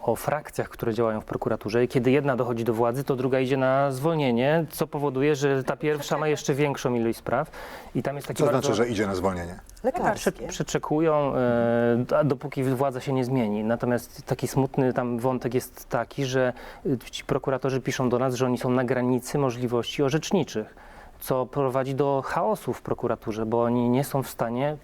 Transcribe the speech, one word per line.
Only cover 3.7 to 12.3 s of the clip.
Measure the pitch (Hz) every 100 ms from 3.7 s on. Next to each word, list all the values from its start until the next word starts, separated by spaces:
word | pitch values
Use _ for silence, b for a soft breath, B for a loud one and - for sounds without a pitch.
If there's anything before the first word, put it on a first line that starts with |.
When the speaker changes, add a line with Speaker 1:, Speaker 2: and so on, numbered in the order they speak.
| 135 139
Speaker 1:
zwolnienie, | 131 147 160 139 117 131 160 151
co | - 156
powoduje, | 151 143 131 143 147
że | 143 135
ta | 127 143
pierwsza | 151 151 139 151
ma | 151
jeszcze | 143 -
większą | 135 147 135 135
ilość | 120 113 110
spraw | - 123 156 B B B B
i | -
tam | 127 143
jest | -
taki | 123
Speaker 2:
Co |
Speaker 1:
bardzo | 151 135
Speaker 2:
znaczy, | 139
że | 104 120
idzie | 104 104
na |
zwolnienie? | 95 92 90 85 92 - -
Speaker 3:
Lekarskie. | 240 262 208 208 -
Speaker 1:
Prze-, | - 123
przeczekują, | - 151 151 - 151 165 151 143
e, | 131 123 120 117 117 120 117 123 151
a |
dopóki | 151